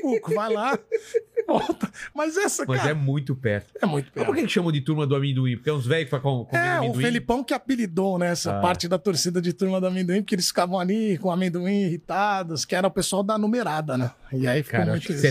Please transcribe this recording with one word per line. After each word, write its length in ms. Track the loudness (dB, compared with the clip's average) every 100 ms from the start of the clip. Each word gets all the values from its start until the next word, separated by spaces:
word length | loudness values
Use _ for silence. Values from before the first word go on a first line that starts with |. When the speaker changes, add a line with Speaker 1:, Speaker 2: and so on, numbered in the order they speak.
Speaker 1:
cuco. 340 | 0 0 0
Vai 160 | -2 0
lá 280 | 0 0 -2
<laughs> 560 | -2 -6 -2 -4 -4 -2
e 80 |
volta. 480 | 2 2 2 -2 -4 -6 -12
Mas 240 | -4 -2 2
essa, 260 | 0 0 0
Speaker 2:
Mas 120 | 0
Speaker 1:
cara, 140 | 0
Speaker 2:
é 20 |
muito 420 | 0 0 0 -2 -2
perto. 380 | 0 -2 -4 -2
Speaker 1:
é 20 |
muito 220 | 0 0 -4
Speaker 2:
Mas 180 | -4
por 80 | 0
Speaker 1:
perto. 80 | 0
Speaker 2:
que 60 | 2
que 60 |
chamam 180 | 2 2
de 80 | 0
turma 260 | 0 0 0
do 80 |
amendoim? 400 | 0 0 0 0 0
Porque 120 | -2
é 40 |
uns 120 | -2 0
velhos 220 | 0 0
que 80 | -2
ficam 220 | 0 -2
com, 60 | -2
comendo 200 | 0 2
Speaker 1:
É, 40 | 0
Speaker 2:
amendoim? 200 | 0 0
Speaker 1:
o 40 |
Felipão 420 | 0 0 0 -2
que 80 | 0
apelidou, 640 | -4 0 0 0 0 0 0
né, 120 | 0
essa 260 | 0 -2 0
Speaker 2:
Ah. 40 |
Speaker 1:
parte 260 | 0 0 0
da 80 | 0
torcida 440 | 0 0 0 0
de 100 | -2
turma 260 | 0 0 0
do 80 | 0
amendoim, 360 | 0 0 0
porque 120 | 0
eles 120 | -2 0
ficavam 320 | 0 0 0
ali 380 | 0 0 0 0
com 120 | 0
amendoim 520 | 0 0 0 0 0
irritados, 840 | 0 -2 -4 -2 0 0 -2 -6
que 100 | -2
era 120 | 0 0
o 40 |
pessoal 320 | 0 -2 0
da 140 | 0 2
numerada, 640 | 2 2 0 -2 -2 -2
né? 120 | -2 -4 -8
E 140 | -2 0
aí 140 | 0
ficou 160 | 0 0
Speaker 2:
Cara, 100 | 2
eu 40 |
Speaker 1:
muito 100 | 0
Speaker 2:
acho 40 | -2
que 40 |
Speaker 1:
isso. 80 | 2 2